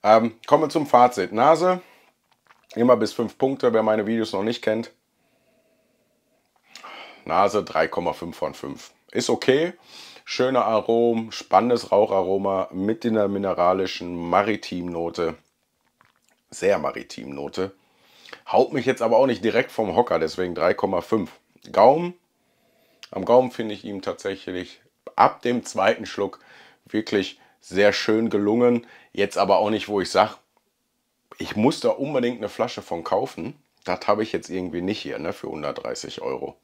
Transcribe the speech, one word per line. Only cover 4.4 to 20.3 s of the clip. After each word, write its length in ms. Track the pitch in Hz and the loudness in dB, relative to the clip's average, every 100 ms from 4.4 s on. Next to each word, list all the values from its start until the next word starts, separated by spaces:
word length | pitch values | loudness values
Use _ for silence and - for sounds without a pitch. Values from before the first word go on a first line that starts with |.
nicht 180 | 104 120 | -2 -2
kennt. 300 | - 110 113 _ _ _ _ _ _ _ _ _ _ _ _ _ _ _ _ _ _ - - - - - - | -2 -2 -4 _ _ _ _ _ _ _ _ _ _ _ _ _ _ _ _ _ _ -20 -20 -20 -20 -18 -2
Nase 380 | 85 98 104 | 2 2 0
drei 240 | 87 80 80 | -2 -2 -2
Komma 260 | - 87 | -2 -4
fünf 240 | 82 85 - | -6 -10 -8
von 160 | 76 | -8
fünf. 380 | - 69 69 - _ _ | -8 -14 -14 -18 _ _
Ist 180 | - 117 | -4 -2
okay. 440 | 117 - 135 170 - _ - - - - | 0 2 2 0 -6 _ -20 -20 -20 -12
Schöne 380 | - 127 127 | -2 2 2
Aromen, 680 | 104 110 - 117 120 113 113 | 2 0 0 2 2 0 -4
spannendes 600 | - - 98 120 117 - | -12 2 2 4 0 2
Raucharoma 760 | 98 98 98 92 98 98 95 - | 2 2 0 0 -2 0 -2 -4
mit 320 | 92 101 110 | -4 -4 -2
dieser 240 | 117 110 101 | -2 0 0
mineralischen 1000 | 98 98 87 90 95 90 - 87 87 85 | -2 -4 2 2 2 -2 -6 -10 -8 0
Maritimnote. 1040 | 90 104 104 - 90 90 85 85 82 82 82 _ _ _ _ _ _ _ _ _ _ _ | 0 2 -4 -6 -8 -8 -6 -6 -4 -4 -6 _ _ _ _ _ _ _ _ _ _ _
Sehr 300 | - 92 95 | -4 0 0
Maritimnote. 920 | - - - - 62 71 71 - 95 - _ _ _ _ - - - | -2 -8 -14 -14 -12 -10 -8 -6 -8 -8 _ _ _ _ -20 -20 0
Haut 220 | - 123 | 2 2
mich 120 | 147 120 | 0 -2
jetzt 160 | 123 | 0
aber 160 | 117 117 | 2 4
auch 100 | 135 | 4
nicht 160 | 107 | 2
direkt 280 | 107 107 - | 2 0 0
vom 240 | - 104 85 | -2 0 2
Hocker, 240 | 101 85 | 2 0
deswegen 360 | 80 | -2